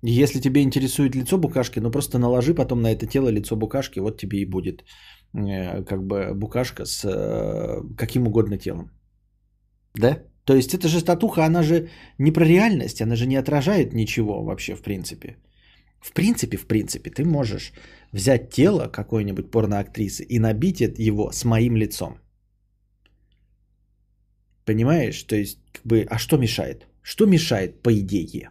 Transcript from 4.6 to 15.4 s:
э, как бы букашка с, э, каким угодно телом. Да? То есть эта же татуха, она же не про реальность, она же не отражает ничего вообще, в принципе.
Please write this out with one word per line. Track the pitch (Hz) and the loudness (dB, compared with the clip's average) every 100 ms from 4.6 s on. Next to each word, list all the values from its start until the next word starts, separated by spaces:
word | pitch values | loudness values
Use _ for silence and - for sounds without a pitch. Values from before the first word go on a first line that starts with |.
| 87 76 - - - - _ | -6 -10 -14 -20 -20 -20 _
э, | - 101 98 92 95 | -8 -6 -4 -6 -6
как | 92 98 95 | -6 -6 -4
бы | 101 95 | -4 -4
букашка | 101 110 120 123 - - | -6 -4 -2 -4 -6 -10
с, | - | -6
э, | 104 92 52 55 53 52 53 55 - - | -4 -4 -2 -2 -4 -4 -6 -8 -10 -8
каким | 117 127 120 | -4 0 0
угодно | 107 104 98 | 2 0 -2
телом. | - 85 82 _ _ _ _ _ _ _ _ _ _ - | -6 -8 -12 _ _ _ _ _ _ _ _ _ _ 0
Да? | 113 151 - _ | 2 0 -6 _
То | - | 4
есть | 135 131 | 4 4
эта | 185 170 | -2 0
же | 170 | 0
татуха, | 165 175 226 - | 2 0 0 0
она | 160 170 | 2 2
же | 156 165 165 - - _ | 2 2 0 -14 -20 _
не | 139 | 2
про | 160 | 4
реальность, | 165 170 226 185 - - | 6 6 6 2 -2 -4
она | 110 117 | -2 0
же | 123 | 0
не | 135 | 0
отражает | 131 147 139 208 139 | 0 0 2 2 0
ничего | 117 110 - 107 101 | 0 -2 0 -2 -2
вообще, | 107 101 - 98 | -6 -6 -8 -10
в | |
принципе. | - 98 - - - - | -6 -6 -8 -14 -16 -20